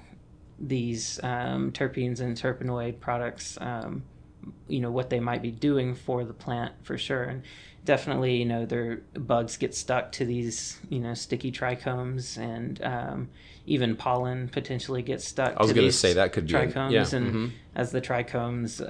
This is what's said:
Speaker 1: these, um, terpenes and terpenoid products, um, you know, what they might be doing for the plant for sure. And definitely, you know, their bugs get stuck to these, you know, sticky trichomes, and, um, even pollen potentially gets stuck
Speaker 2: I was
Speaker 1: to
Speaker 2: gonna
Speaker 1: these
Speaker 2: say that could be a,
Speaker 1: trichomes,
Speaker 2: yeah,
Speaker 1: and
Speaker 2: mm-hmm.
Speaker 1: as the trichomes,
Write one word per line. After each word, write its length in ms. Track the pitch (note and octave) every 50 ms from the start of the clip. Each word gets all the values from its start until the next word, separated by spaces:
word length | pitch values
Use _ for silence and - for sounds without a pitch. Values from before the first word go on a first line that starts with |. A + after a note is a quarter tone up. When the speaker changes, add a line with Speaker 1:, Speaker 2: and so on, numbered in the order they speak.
| - - - - - - - - - - - -
Speaker 1:
these, 600 | - C3 C3+ B2+ A#2 A#2+ A#2 A2+ - - - - -
um, 500 | B2+ B2 A#2+ B2 B2+ B2+ C3 C3+ C3 C3
terpenes 480 | - C#3+ C3 C3+ C3+ B2 B2 B2 A#2
and 160 | B2 B2 A#2
terpenoid 640 | A#2 - C3 B2 - B2+ B2+ B2 A#2+ A#2+ A#2+ A2+ -
products, 560 | - - A#2+ A#2+ A#2+ A#2 - - - - - -
um, 420 | - B2 A#2+ A2+ A2 - - C3+ C3 - - - - - - - - - - - - -
you 120 | D3 C3+
know, 100 | B2 A#2+
what 180 | A#2+ B2+ B2+ B2+
they 120 | B2+ A#2+
might 200 | A#2 A#2+ A#2+ A2+
be 100 | - A#2+
doing 440 | A2+ A2+ - D3 C#3+ C3+ B2+ B2+ B2
for 300 | B2+ - - B2+ B2 A#2+
the 100 | A2 B2
plant 400 | - - B2+ B2 A#2+ A#2 B2 - - -
for 160 | - C#3 B2
sure. 240 | - - C#3 B2+ B2
And 200 | C3 C3 C3 - - - - - - - - -
definitely, 520 | - C#3+ C3 - D3 C3+ C3 C3 B2+ B2
you 80 | A#2+ A#2+
know, 220 | A#2+ A#2 A#2 A2+
their 300 | - A#2+ A#2+ A#2 A#2 A#2 - - - -
bugs 420 | - C3 - B2 A#2 A#2 A2+ -
get 180 | - C3+ - -
stuck 380 | - - - B2+ B2 - - -
to 140 | - C3+
these, 520 | A#2 B2 A#2+ A#2 A#2 A2 - - - - - - -
you 100 | D3+ B2+
know, 140 | A#2+ A#2 A#2
sticky 360 | A#2 - - B2+ A#2+ - C3
trichomes, 840 | B2+ - C3 B2+ B2 B2+ - C3+ B2+ B2+ B2 B2+ C3 C3 B2 - -
and, 460 | A2+ A#2 A#2 A2+ A#2 A#2+ C#3 - - -
um, 460 | C3 B2 A#2+ B2+ C3+ C3+ C3 B2+ B2+ - - - - - - -
even 300 | - D3+ B2+ B2 A2+ A2
pollen 540 | - - C3 B2 B2 B2+ B2+ B2+ B2+ B2+ B2
potentially 540 | - C#3+ B2+ - C3 A#2+ - - C3 B2 A#2
gets 220 | B2+ C3 - -
stuck 320 | - - - C3 B2 -
Speaker 2:
I 40 | -
was 80 | G#2+ A2
Speaker 1:
to 60 | -
Speaker 2:
gonna 120 | - C3
Speaker 1:
these 120 | C3 B2 -
Speaker 2:
say 160 | - F#2 F2
that 180 | F#2 G2 F#2 -
could 160 | G#2 E2+ D#2
be 60 | E2+
a, 120 | - -
Speaker 1:
trichomes, 240 | D#2+ - - C3+ C3+
Speaker 2:
yeah, 260 | A#2 A2 G#2 - C#3
Speaker 1:
and 100 | B2+ A#2 G2+
Speaker 2:
mm-hmm. 180 | G#2 A2 A2+ B2 A#2 - - - -
Speaker 1:
as 160 | B2 B2 A#2+ -
the 80 | B2+
trichomes, 800 | B2 - B2+ B2 A#2+ - - B2 A#2+ A#2+ A#2+ A#2+ A#2 A2 - - - -